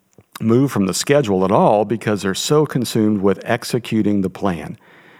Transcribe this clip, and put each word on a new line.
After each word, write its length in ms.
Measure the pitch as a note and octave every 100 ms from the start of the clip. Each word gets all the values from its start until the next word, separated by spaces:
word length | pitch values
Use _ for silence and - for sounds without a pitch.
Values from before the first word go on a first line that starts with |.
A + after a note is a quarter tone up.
| _ _ - -
move 320 | A2+ B2 C#3
from 140 | G#2 F#2
the 80 |
schedule 500 | - - C#3+ G#2+ F#2+ F#2
at 60 |
all 340 | B2 E3+ G#2+ G#2+
because 360 | A2+ A2 G2+
they're 120 | G2
so 320 | F#2 - D3+ D3
consumed 560 | C3+ A2 A#2 G#2+ G#2
with 180 | G2+ A#2
executing 800 | - A#2+ - B2 - A2 G#2 G2+
the 80 | F#2
plan. 480 | - G2+ D#2+ D#2 - _ - -